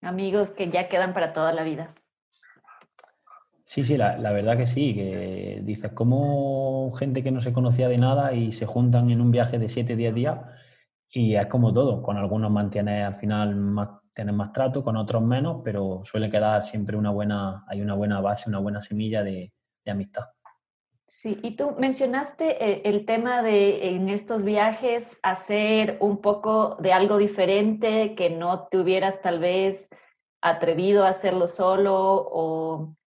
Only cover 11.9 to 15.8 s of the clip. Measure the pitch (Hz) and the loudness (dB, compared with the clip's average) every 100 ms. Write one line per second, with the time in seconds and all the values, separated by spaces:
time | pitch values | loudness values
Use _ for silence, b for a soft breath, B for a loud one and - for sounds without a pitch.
11.9 | 117 - 101 98 107 107 104 101 101 101 | 2 -2 -2 -2 0 0 0 0 -2 -2
12.9 | 104 101 98 104 107 104 101 101 104 101 | -2 -2 -4 -2 0 0 0 -2 -2 -4
13.9 | - _ - 104 104 101 - 131 135 123 | -8 _ -8 -4 -2 -4 -2 -2 0 -2
14.9 | 113 104 117 113 127 151 165 - 101 | -2 -2 0 2 2 0 -4 -6 -4